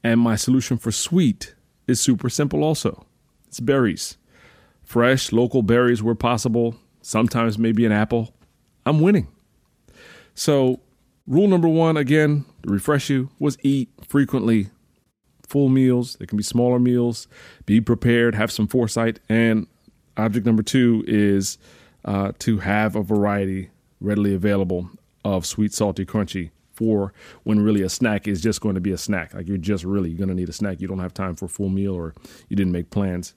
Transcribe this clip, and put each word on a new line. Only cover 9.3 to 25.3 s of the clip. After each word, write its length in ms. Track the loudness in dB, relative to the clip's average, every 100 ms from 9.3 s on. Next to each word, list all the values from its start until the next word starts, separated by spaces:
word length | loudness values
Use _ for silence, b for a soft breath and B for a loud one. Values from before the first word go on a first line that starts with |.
| _ _ _ _ _ _ B B B B
So 460 | -6 0 2 2 0 _ _ _ _ -2
rule 200 | 2 4
number 200 | 4 4
one, 300 | 4 2 2
again, 480 | 2 2 4 0 -4 _
to 80 | -4
refresh 380 | -2 2 0 0
you, 200 | -2 -2 _
was 180 | -4 -2
eat 280 | 0 0 -2 _ -2
frequently. 640 | 0 0 0 2 0 0 _ _ _ _ _ _ _ -4
Full 220 | 0 2
meals, 460 | 4 4 2 -2 -10
they 60 | -6
can 120 | -6
be 60 |
smaller 360 | -2 0 2 2
meals, 480 | 2 2 0 -4 -12 B B B 2
be 160 | 2
prepared, 540 | 4 2 4 4 2 2
have 160 | -2
some 160 | -2 0
foresight. 520 | 0 0 0 -2 -4 _
And 400 | 2 4 2 -2 _ _ _ _ -4
object 280 | -2 0 2
number 180 | 0
two 400 | 2 2 2 2 0
is, 500 | 2 4 2 0 -8 b b b b
uh, 280 | -6 -4 -4 -4
to 200 | -2 -2
have 360 | 0 0 0 -2
a 80 |
variety 680 | -2 0 0 0 -2 -6 -10 _ _ _
readily 340 | -4 0 0
available 560 | 0 0 0 0 -4 -6 -16 _ _
of 220 | -2